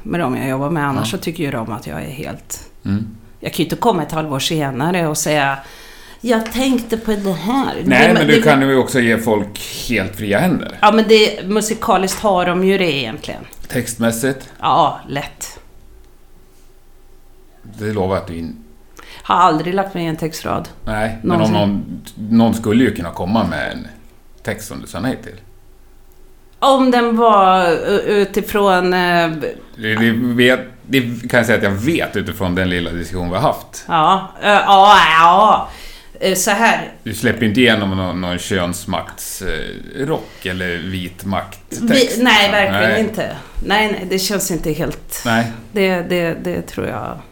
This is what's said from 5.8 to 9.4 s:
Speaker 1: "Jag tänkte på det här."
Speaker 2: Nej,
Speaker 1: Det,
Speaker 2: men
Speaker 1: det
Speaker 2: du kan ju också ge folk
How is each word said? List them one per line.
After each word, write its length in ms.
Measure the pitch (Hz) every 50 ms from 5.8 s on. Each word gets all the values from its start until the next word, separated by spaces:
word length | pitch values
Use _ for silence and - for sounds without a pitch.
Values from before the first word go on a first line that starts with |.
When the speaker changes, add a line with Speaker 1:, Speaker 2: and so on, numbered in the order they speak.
| - - - - - - - -
Speaker 1:
"Jag 300 | - 233 240 220 220 -
tänkte 460 | - 233 262 269 262 233 226 - 226 226
på 140 | 226 -
det 200 | 220 202 196 196 185
här." 400 | 160 160 202 247 277 254 131 69 - 165
Speaker 2:
Nej, 240 | 180 131 123 143 -
Speaker 1:
Det, 60 | -
Speaker 2:
men 140 | 226 156 147
Speaker 1:
det 60 | 151
Speaker 2:
du 60 | 143
kan 200 | - 156 147 135
ju 140 | 135 135 135
också 240 | 131 120 123 - 135
ge 180 | 120 117 113 107
folk 420 | - 123 110 104